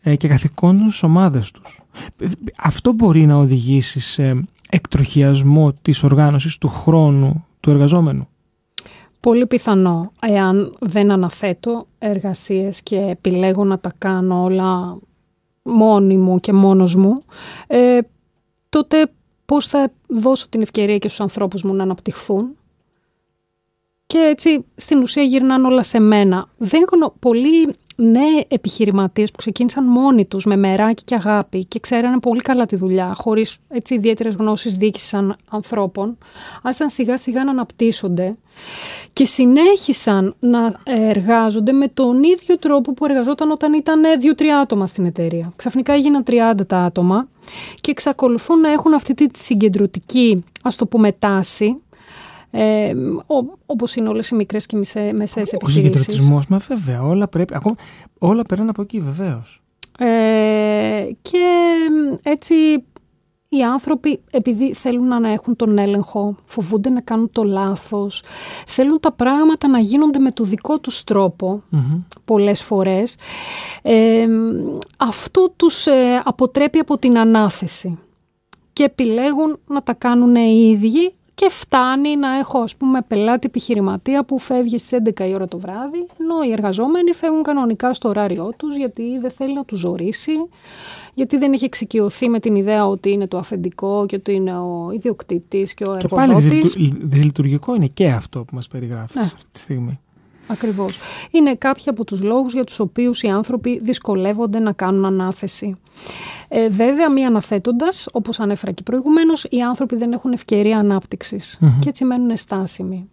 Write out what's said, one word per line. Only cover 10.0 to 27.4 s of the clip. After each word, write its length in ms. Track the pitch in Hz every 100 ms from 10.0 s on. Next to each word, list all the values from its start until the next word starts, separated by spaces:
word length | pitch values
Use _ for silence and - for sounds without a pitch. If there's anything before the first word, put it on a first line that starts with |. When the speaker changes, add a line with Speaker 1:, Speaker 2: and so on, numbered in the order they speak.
| 180 _
Speaker 2:
εάν 540 | 226 202 190 190 202 -
δεν 300 | 220 196 202
αναθέτω 760 | 196 175 - 202 175 233 233 - _
εργασίες 840 | 214 196 196 180 - 190 196 -
και 140 | - 196
επιλέγω 680 | 196 180 190 180 190 185
να 140 | 202 190
τα 140 | 180 -
κάνω 440 | 196 185 185 180
όλα 560 | 185 190 185 180 180 180 _ _ _ _ _ _
μόνη 540 | - 233 220 208 196 190
μου 240 | 185 180
και 120 | -
μόνος 420 | 196 196 190 185
μου, 200 | 180 190 262 _ - - - -
ε, 320 | 247 247 247 233 _ _ _ _ _ _
τότε 420 | 302 294 311 311 _ _ _ -
πώς 200 | 285 -
θα 240 | 285 269 _ _
δώσω 380 | 226 240 262 -
την 140 | 226
ευκαιρία 360 | 214 220 202 208
και 100 | 202
στους 120 | -
ανθρώπους 420 | 202 - 196 196
μου 120 | 196
να 80 | 190
αναπτυχθούν; 680 | 190 180 - - - 196 247 294 _ _ _ _ _ _ _ _ _ _ _ _ _ _ _
Και 120 | 330
έτσι, 460 | 311 302 330 294 - -
στην 260 | - 294
ουσία, 200 | 247 302
γυρνάνε 440 | 277 262 262 262 254
όλα 160 | 254
σε 160 | - 233
μένα. 480 | 214 208 196 180 - _
Δεν 280 | 208 320 370
γνω-, 200 | 349 302 _
πολλοί 560 | 254 233